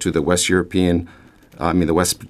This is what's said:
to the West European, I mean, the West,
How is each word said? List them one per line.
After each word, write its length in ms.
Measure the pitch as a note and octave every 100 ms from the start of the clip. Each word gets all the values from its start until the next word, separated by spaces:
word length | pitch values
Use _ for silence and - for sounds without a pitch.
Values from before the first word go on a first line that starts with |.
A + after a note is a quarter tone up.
to 100 | F#2+
the 100 | E2
West 260 | D2 F2 -
European, 600 | F2+ E2+ F#2+ F2+ F2 E2+ - - _ _ -
I 140 | E2+
mean, 140 | E2+ D#2+
the 80 |
West, 220 | E2 F2+ -